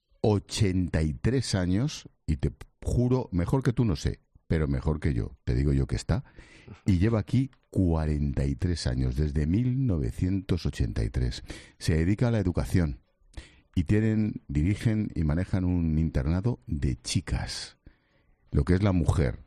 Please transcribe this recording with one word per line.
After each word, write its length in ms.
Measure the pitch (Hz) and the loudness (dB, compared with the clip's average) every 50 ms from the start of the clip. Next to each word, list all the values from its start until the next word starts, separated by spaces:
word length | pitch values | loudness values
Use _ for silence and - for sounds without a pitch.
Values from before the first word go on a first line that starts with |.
| _ _ _ - | _ _ _ -2
ochenta 800 | - 107 104 98 - - - - 104 92 92 92 90 78 - 80 | 0 2 2 2 0 -4 -2 0 0 2 2 0 0 0 0 0
y 100 | 78 78 | 0 0
tres 440 | 69 - - 110 123 135 - - - | -2 -2 -2 0 0 0 -2 0 0
años 520 | 95 90 87 92 101 131 156 - - - - _ _ - | 0 0 2 0 0 0 -2 -4 -8 -16 -18 _ _ -4
y 120 | - 76 | -4 -4
te 160 | 69 - 71 - - - - _ - | -2 -2 -4 -4 -6 -20 -20 _ -8
juro, 460 | - - - 123 120 123 127 127 117 - | -4 -2 0 2 2 2 2 0 0 -2
mejor 320 | - 85 85 - - 135 - | -2 -2 0 2 0 2 2
que 80 | - | 0
tú 120 | 117 - 120 | 0 2 0
no 120 | 107 82 | 0 0
sé, 240 | - - 67 53 - _ _ _ - _ | 0 -2 -4 -4 -4 _ _ _ -14 _
pero 220 | - 87 80 78 69 | -2 0 0 2 0
mejor 320 | 69 64 - 80 76 73 | 0 0 0 0 -2 0
que 120 | - 82 | 0 -2
yo, 200 | 65 57 50 - - - - | 0 0 -4 -6 -8 -10 -4
te 100 | - 60 | -2 0
digo 180 | 62 71 73 | 2 2 2
yo 160 | 69 67 65 - | 2 2 0 0
que 80 | - | -2
está, 260 | - - - 82 127 - - - - - - - - - - 107 - - | -6 -2 -2 -2 -2 -2 -8 -18 -20 -20 -20 -20 -20 -20 -20 -16 -6 0
y 140 | - 95 85 | 0 2 4
lleva 200 | 98 113 117 107 | 4 2 2 0
aquí 320 | 95 - - 123 135 - - _ _ - | -2 0 0 0 0 0 -6 _ _ -6
cuarenta 760 | - - 95 85 82 80 78 78 76 73 73 71 64 67 67 | -2 0 2 2 2 2 2 0 0 0 0 -2 0 0 0
y 100 | 69 69 | -2 -2
tres 320 | - - 87 85 - - | -2 -2 -4 -2 -2 -2
años, 300 | 62 62 64 65 64 62 | -2 -2 0 0 -2 0
desde 300 | 69 78 76 71 78 73 | 0 -2 0 0 0 0
mil 400 | 78 90 110 127 127 123 135 135 | 2 0 0 0 0 0 0 0
novecientos 800 | 123 90 76 65 58 - - 95 90 98 95 - - 92 85 - | 0 0 0 -2 -4 -2 -2 -2 0 -2 -2 -2 -2 -2 0 0
ochenta 360 | 76 - - 65 55 53 58 | -4 -2 -2 -4 -2 -2 -2
y 80 | 55 55 | -4 -2
tres. 320 | - 64 62 60 - - - - - - - - _ - | -2 -2 -2 -2 -4 -8 -12 -14 -16 -16 -18 -20 _ -6
Se 180 | - - 85 | -2 0 2
dedica 320 | 80 82 90 107 - 127 120 | 2 4 2 2 2 2 2
a 20 | |
la 80 | 117 107 | 2 2
educación 640 | 95 90 82 - 65 - - 95 85 73 65 - _ _ _ _ _ _ - - - - - - _ _ - | 0 0 0 0 -2 0 2 2 2 2 -2 -6 _ _ _ _ _ _ -18 -18 -18 -18 -20 -20 _ _ -2
y 100 | - 85 | -2 2
tienen, 580 | - 107 107 110 110 110 107 110 104 - - _ | 2 2 2 4 2 2 2 0 0 -2 -6 _
dirigen 640 | - 71 73 76 92 107 - - 117 107 107 104 - - | -4 -2 0 2 2 0 2 0 0 0 0 -2 -2 -2
y 80 | - 80 | -2 0
manejan 400 | 76 73 87 92 - - 95 90 | 0 0 0 -2 -2 -2 0 0
un 340 | 90 90 87 82 80 78 78 | 0 0 0 0 0 2 2
internado 640 | 80 78 - 73 65 76 85 92 101 117 127 - - - | 0 0 0 -2 0 0 0 0 0 -2 -4 -4 -6 -8
de 280 | 82 71 67 69 60 - | -6 -2 -2 -2 -2 -4
chicas. 720 | - - - - - - 60 58 57 - - - - - - _ _ - _ _ _ _ _ _ _ _ _ _ _ - | -6 -2 -2 -2 -2 -2 -4 -4 -4 -6 -8 -10 -12 -14 -18 _ _ -20 _ _ _ _ _ _ _ _ _ _ _ -2
Lo 120 | - 78 71 | 0 0 4
que 100 | - 90 | 4 4
es 100 | 92 104 | 4 4
la 80 | 104 | 4
mujer 480 | 92 90 78 - - 95 73 60 53 - - | 4 2 2 2 2 2 2 0 -2 -6 -12